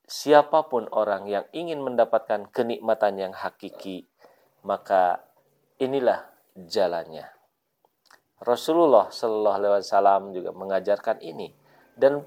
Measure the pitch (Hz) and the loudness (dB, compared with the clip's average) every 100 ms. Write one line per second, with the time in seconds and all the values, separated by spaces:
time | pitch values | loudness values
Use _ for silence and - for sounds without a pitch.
0 | _ - 143 147 143 160 151 123 110 113 | _ -10 4 6 6 0 0 -4 -2 -2
1 | 104 98 101 101 - 160 170 151 135 120 | 0 -2 -4 -6 -6 -10 -8 -6 -6 0
2 | 113 113 - 107 101 - 117 117 110 107 | 2 2 -2 -6 -6 -4 -4 -4 -2 0
3 | 104 98 92 95 92 - 98 - 95 90 | 0 0 -6 -6 -10 -10 -16 -14 -12 -12
4 | - _ _ _ _ _ 95 98 - 95 | -14 _ _ _ _ _ -8 -8 0 2
5 | 90 87 _ _ _ _ _ - 131 139 | 2 0 _ _ _ _ _ -6 -2 0
6 | 120 98 - _ _ 95 87 104 90 85 | 0 0 -4 _ _ -20 -8 -2 0 -2
7 | 80 78 - _ _ _ _ _ _ _ | -8 -14 -18 _ _ _ _ _ _ _
8 | _ _ _ _ - 123 - 165 160 117 | _ _ _ _ -2 -2 0 2 6 6
9 | 95 - 117 107 107 98 101 101 95 101 | 4 -2 -4 0 0 0 2 0 2 4
10 | 98 98 98 92 90 90 95 95 95 101 | 4 4 0 -10 -10 -10 -4 -4 0 -2
11 | - 107 - - 82 _ _ _ _ - | -2 -6 -8 -14 -14 _ _ _ _ 2
12 | 131 143 | 2 2